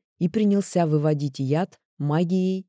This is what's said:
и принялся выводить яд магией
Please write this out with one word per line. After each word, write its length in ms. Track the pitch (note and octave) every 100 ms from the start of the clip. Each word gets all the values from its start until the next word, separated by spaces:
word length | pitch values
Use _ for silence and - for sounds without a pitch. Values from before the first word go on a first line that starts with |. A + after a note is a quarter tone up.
| _ _
и 100 | F3+
принялся 600 | A3 G#3 G3+ G3 F3 E3
выводить 500 | D3+ D3+ D3 C#3+ C3+
яд 420 | C3+ D3+ F#3+ - _ _
магией 640 | D3 D3+ F3 F#3 F#3 F#3+